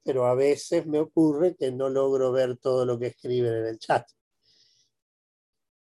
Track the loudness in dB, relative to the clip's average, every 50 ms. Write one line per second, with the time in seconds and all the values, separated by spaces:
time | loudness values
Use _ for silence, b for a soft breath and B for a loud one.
0 | -6 -4 -2 0 2 2 2 2 2 2 2 0 -2 -2 -2 -2 -2 0 -2 -2
1 | -2 0 2 2 4 4 4 2 0 0 0 0 -4 -4 -2 -2 -4 -2 0 0
2 | 0 2 2 2 2 2 2 2 0 0 -2 -4 -2 0 0 2 0 0 -2 -2
3 | -4 -8 -8 _ -6 -4 -2 0 0 0 0 -2 -4 -4 -6 -8 -4 -2 -2 -2
4 | -2 _ _ _ _ _ _ _ _ _ _ _ _ _ _ _ _ _ _ _
5 | _ _ _ _ _ _ _ _ _ _ _ _ _ _ _ _ _